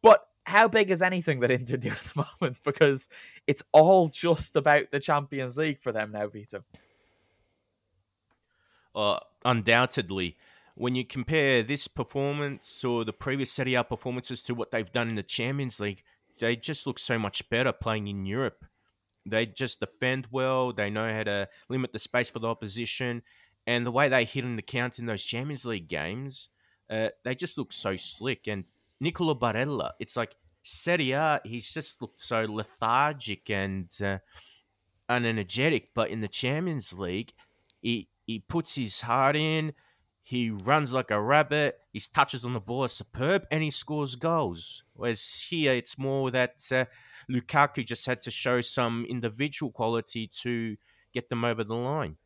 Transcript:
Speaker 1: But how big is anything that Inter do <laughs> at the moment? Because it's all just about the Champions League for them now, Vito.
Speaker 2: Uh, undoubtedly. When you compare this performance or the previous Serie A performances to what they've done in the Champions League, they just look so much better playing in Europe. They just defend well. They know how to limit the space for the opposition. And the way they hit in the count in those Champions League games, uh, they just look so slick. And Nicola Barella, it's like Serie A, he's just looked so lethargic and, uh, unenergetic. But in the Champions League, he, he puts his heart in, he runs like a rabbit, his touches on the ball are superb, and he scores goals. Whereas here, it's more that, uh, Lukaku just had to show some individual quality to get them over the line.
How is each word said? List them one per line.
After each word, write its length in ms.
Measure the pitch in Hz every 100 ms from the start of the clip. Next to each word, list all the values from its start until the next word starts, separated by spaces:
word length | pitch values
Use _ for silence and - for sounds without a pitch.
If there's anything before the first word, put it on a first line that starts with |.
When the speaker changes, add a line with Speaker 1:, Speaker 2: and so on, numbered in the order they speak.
Speaker 1:
But 240 | 226 208 - _
how 220 | - 196 226
big 240 | 226 202
is 100 | 175
anything 360 | 180 185 165 135
that 140 | 120
Inter 240 | 127 120 127
do 120 | 120
<laughs> 20 |
at 100 | -
the 260 | - 143 - -
moment? 180 | 156 123
Because 440 | 147 139 147 131 - - - - -
it's 160 | 143 -
all 380 | 151 160 190 165
just 480 | - 170 160 - 156
about 340 | 147 147 -
the 80 | 139
Champions 580 | - 147 139 143 127 127
League 240 | 156 135
for 120 | 127
them 180 | 110 107
now, 160 | 107 104
Vito. 380 | 107 104 101 - - _ _ _ _ _ _ _ _ _ _ _ _ _ _ _ _ _ _ _ _ _
Speaker 2:
Uh, 240 | - 104 - - _
undoubtedly. 920 | 123 120 101 117 127 - 90 95 90 - _ - _
When 200 | - 120
you 100 | 127
compare 580 | 123 131 120 160 139 127
this 240 | 110 143 -
performance 920 | - 127 139 139 147 143 139 - -
or 200 | 127 120
the 80 | 110
previous 380 | - 139 139 131
Serie 220 | - 131
A 100 | 123
performances 580 | 120 120 127 123 - 120
to 100 | -
what 160 | 120 -
they've 200 | 113 101
done 180 | 123 117
in 60 | 110
the 60 |
Champions 580 | 95 - 120 139 131 -
League, 220 | 104 95 _ _ _ _
they 180 | 117 120
just 300 | 135 151 -
look 120 | -
so 200 | - 117
much 300 | 104 - -
better 220 | 117 131
playing 360 | - 117 110 101
in 160 | 101 95
Europe. 380 | 113 127 - - _ _ _ _ _
They 220 | 98 110 117
just 340 | - 127 -
defend 480 | 104 - 127 131 110
well. 420 | 127 131 131 127
They 180 | 107 101
know 220 | 107 113
how 100 | 110
to 240 | 107 101 98 - _
limit 240 | 131 127
the 60 | 110
space 320 | - 123 120
for 80 | 117
the 100 | 113
opposition. 720 | 113 107 104 117 - 123 120 _ _ _ _ -
And 200 | 120 120
the 60 |
way 160 | 123 143
they 160 | 127
hit 200 | 117 139
in 120 | 123 113
the 60 |
count 360 | - 127 123 -
in 80 | 117
those 180 | 104
Champions 400 | - 117 139 139
League 240 | 120 104 80
games, 600 | 82 78 113 139 127 - _ _ _ _
uh, 180 | 110 113 -
they 100 | 123
just 220 | 127 175 -
look 160 | 113
so 220 | - 104 95
slick. 520 | - - 123 123 -
And 160 | 104 - _ _ _
Nicola 360 | 151 170 165 139
Barella, 560 | 120 107 135 131 73 -
it's 160 | 110 -
like 180 | 113 _ _ _
Serie 480 | - - 170 175 131
A, 280 | 135 156 147
he's 280 | 107 117 -
just 300 | 160 143 -
looked 160 | 117 -
so 260 | - 117 110
lethargic 1000 | 107 107 - 113 123 147 143 113 98 -
and, 380 | 101 98 95 87 -
uh, 160 | 101 95 _ - - _ _ _ _ _ -
unenergetic. 800 | 123 117 113 92 120 151 139 _
But 160 | - 110
in 100 | 110
the 80 | 107
Champions 640 | - 127 147 180 147 -
League, 400 | 90 92 95 120 _ _ _ _ _
he, 280 | 117 117 - _ -
he 140 | 110
puts 340 | - 165 160
his 280 | 143 113 -
heart 340 | 117 123 135 151
in, 380 | 156 160 156 - _ _ _ _
he 260 | - 123 117
runs 420 | 104 95 156 139
like 180 | 131 -
a 80 | 104
rabbit, 580 | 107 147 143 147 147 - _
his 160 | 110 -
touches 360 | - 139 131
on 80 | 120
the 60 | 123
ball 240 | 98 123
are 40 | 127
superb, 560 | - - - 139 196 -
and 120 | 156
he 80 | 156
scores 440 | - - 151 139 123
goals. 640 | 160 165 120 85 - - _
Whereas 520 | - 120 110 - - -
here, 240 | 170 147
it's 240 | 127 - -
more 340 | 135 135 131
that, 340 | 127 123 - -
uh, 140 | 127 127 - - - -
Lukaku 540 | 127 - 151 143 - 117
just 200 | 117 -
had 140 | 123
to 80 | -
show 280 | - 127 123
some 440 | 120 - 120 117 120
individual 600 | 123 117 107 147 - 143
quality 560 | - 113 117 - 117 110 -
to 340 | 123 120 113 104 _ _ _
get 140 | 123 -
them 160 | 120
over 180 | 120 113
the 100 | 107 113
line. 400 | 127 151 98 78